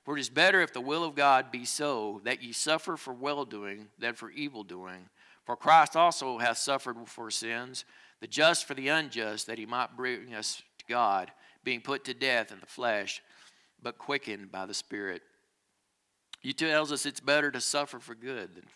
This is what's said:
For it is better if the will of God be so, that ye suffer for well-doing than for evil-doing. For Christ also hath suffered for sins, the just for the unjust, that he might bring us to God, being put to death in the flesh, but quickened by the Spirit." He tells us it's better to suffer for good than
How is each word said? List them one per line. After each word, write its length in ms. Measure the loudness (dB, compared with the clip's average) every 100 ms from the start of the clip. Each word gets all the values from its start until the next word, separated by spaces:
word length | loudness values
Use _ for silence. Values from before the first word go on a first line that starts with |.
| -8
For 120 | -4
it 40 |
is 80 | -2
better 320 | 4 6 6
if 100 | 4
the 80 | 0
will 240 | -2 -2
of 120 | 0 4
God 360 | 6 6 4
be 140 | -4 -4
so, 560 | -2 -2 -2 -4 -6
that 180 | -4 -6
ye 120 | -6
suffer 420 | -4 0 0 0 -8
for 180 | -8
well-doing 760 | -6 -4 -4 -6 -8 -10 -10 -14 -6
than 160 | -6 -4
for 160 | -8
evil-doing. 760 | -8 -8 -8 -12 -12 -12 -14 -18 _ -20 _
For 140 | -6 0
Christ 400 | 8 8 8 6
also 400 | 4 4 -2 0
hath 200 | 0 0
suffered 520 | 0 -2 -2 -10 -12
for 200 | -14 -6
sins, 540 | -6 -4 -4 -6 -10 -14 -18 -20 _
the 60 | -6
just 380 | 4 6 6 0
for 80 |
the 140 | -4 0
unjust, 600 | 0 0 -2 -4 -4 -6
that 100 | -8
he 80 | -4
might 320 | -4 -4 -4
bring 360 | -4 -4 -6
us 300 | -8 -6 -8 -12 -16
to 80 | -2
God, 480 | 2 4 2 -2 -10 -20 _ -6
being 160 | -4
put 240 | -4 -4 -6
to 80 |
death 400 | -2 2 2 0
in 80 | -8
the 40 | -16
flesh, 560 | -4 0 0 -2 -8 -14 -20 -20 _ _ _
but 160 | -12 -10
quickened 520 | -4 -4 -4 -10 -10
by 160 | -10 -8
the 80 |
Spirit." 500 | -8 -8 -6 -6 -8 -12 _ _ _ _ _ _ _ _ _ _ -12
He 140 | -8
tells 380 | -2 2 2 2
us 140 | -2 -4
it's 140 | -2
better 320 | 2 4 4
to 80 | 0
suffer 400 | 0 0 -2 -6
for 140 | -14
good 400 | -12 -8 -8 -10 -14
than 120 | -20